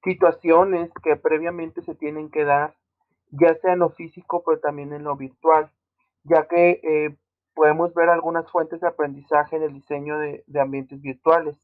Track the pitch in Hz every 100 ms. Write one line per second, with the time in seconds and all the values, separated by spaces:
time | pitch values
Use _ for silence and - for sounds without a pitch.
0 | 190 180 175 165 170 165 196 175 165 -
1 | 160 147 160 156 170 175 165 165 170 151
2 | 151 151 151 151 147 143 151 _ _ _
3 | _ _ _ 143 165 160 185 180 170 -
4 | 165 - - 175 170 156 151 147 143 147
5 | 147 143 135 _ 160 156 147 _ _ _
6 | _ _ 147 160 156 175 175 175 160 151
7 | 151 147 _ _ _ - 156 156 175 170
8 | 170 170 165 165 165 170 160 165 175 170
9 | 147 139 135 151 147 156 156 139 _ 147
10 | 143 151 151 147 _ 147 135 139 131 139
11 | 139 131 160 165 156 147